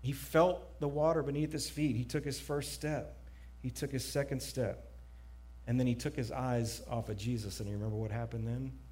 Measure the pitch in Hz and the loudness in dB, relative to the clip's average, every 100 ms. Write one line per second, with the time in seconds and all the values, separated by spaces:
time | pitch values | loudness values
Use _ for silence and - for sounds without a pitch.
0 | 127 143 - 156 180 180 - - 147 147 | -2 -4 4 8 8 6 -4 -2 0 4
1 | 156 165 139 143 151 151 - 143 151 113 | 6 6 2 2 0 0 -4 2 2 4
2 | 123 151 147 131 - 147 - - 151 147 | 2 0 -2 -4 -2 -2 -2 -4 0 0
3 | - - - - - - 127 - 143 135 | -2 -10 -14 -16 -16 -6 -6 -2 -2 -2
4 | - 147 139 131 - 131 107 - - - | 0 0 0 -2 -2 0 0 -2 -10 -16
5 | - - - - - - - 123 127 120 | -16 -16 -16 -16 -16 -12 0 4 4 4
6 | 147 143 117 - 127 120 110 - - 117 | 0 -2 -2 0 2 2 2 -2 -4 -2
7 | 110 98 110 120 101 90 101 104 107 107 | -2 -2 0 0 -2 -4 -2 -2 0 0
8 | 110 113 117 117 113 120 131 127 - | 0 -2 -2 -2 -2 -2 -4 -8 -14